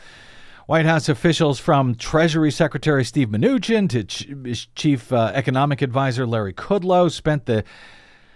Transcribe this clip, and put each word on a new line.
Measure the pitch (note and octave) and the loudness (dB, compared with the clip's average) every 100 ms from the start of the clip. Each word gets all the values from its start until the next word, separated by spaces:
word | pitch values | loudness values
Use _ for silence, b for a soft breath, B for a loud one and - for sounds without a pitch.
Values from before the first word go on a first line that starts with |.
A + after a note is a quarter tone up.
| B B B B B B - | B B B B B B -2
White | D#3+ D#3+ | 0 2
House | D#3+ - | 2 0
officials | C3 F3 D3+ D#3 C3+ | 0 0 2 0 0
from | - D3 C3 A#2 | 2 2 2 -2
Treasury | - D#3 E3 D#3+ D#3 | -2 2 2 2 0
Secretary | - D#3+ C#3+ D#3 C#3+ | 2 -2 0 0 0
Steve | A#2+ - B2 | 0 -2 -2
Mnuchin | G#2+ G#3+ C4 F#3 A3+ F#3+ | 2 2 2 0 0 0
to | A#2 | -2
Ch-, | F#2+ - - C#3 B2 A#2 - - | -4 -10 -12 -12 -10 -10 -10 -4
Chief, | D3+ C#3 - | 0 0 0
uh, | B2+ A2 | 0 0
Economic | C3+ C3 C3 C#3+ C#3 | 0 -2 0 0 0
Advisor | C3+ A#2+ C3+ B2 B2 | -2 -2 -2 -2 -2
Larry | A#2 G2+ | -2 -4
Kudlow | F2+ - G3+ F3+ F3+ F3 | -8 -4 -2 2 4 2
spent | - - D3+ - | 0 -2 -2 0
the, | A2 G#2 B B B B B B | -2 -2 B B B B B B